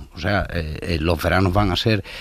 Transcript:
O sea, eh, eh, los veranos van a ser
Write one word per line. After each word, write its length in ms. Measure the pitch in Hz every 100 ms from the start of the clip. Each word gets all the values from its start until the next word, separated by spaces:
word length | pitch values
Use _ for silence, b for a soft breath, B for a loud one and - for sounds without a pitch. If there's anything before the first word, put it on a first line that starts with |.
| - -
O 40 |
sea, 280 | 101 101 80
eh, 260 | 85 78 76
eh, 160 | - 85
los 220 | 85 85
veranos 320 | 85 87 95
van 180 | 92 104
a 40 | 90
ser 280 | 113 104 B B